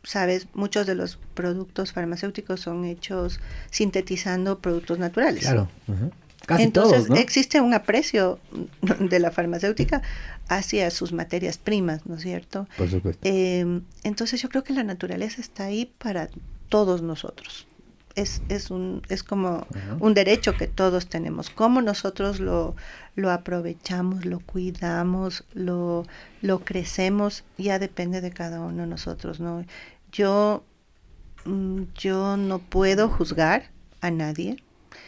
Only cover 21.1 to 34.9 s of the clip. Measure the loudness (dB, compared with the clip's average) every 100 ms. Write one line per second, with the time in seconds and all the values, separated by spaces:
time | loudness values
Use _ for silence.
21.1 | -6 -6 -6 -6 2 4 4 2 0 -2
22.1 | -2 -2 -2 0 0 -2 -6 -12 -18 -12
23.1 | -2 0 0 -2 -4 -4 -8 -6 -2 -2
24.1 | -2 -4 -6 -6 -4 -4 -4 -2 0 0
25.1 | 0 -2 -6 -10 -6 -2 -2 0 -2 -4
26.1 | -12 -20 -4 0 0 0 -4 -4 0 2
27.1 | 2 0 -2 -12 -4 0 0 -2 -4 -4
28.1 | -4 -6 -6 -8 -6 -6 -6 -6 -6 -8
29.1 | -8 -8 -6 -6 -6 -10 -14 -20 -20 _
30.1 | 0 4 4 4 2 -6 _ _ _ -20
31.1 | -20 -20 -12 -6 -4 -2 -4 -6 -4 -2
32.1 | 0 0 0 0 -2 -2 2 4 6 4
33.1 | 4 0 2 4 2 -2 -18 -20 -6 -2
34.1 | -2 -2 -4 -6 -6 -12 _ -20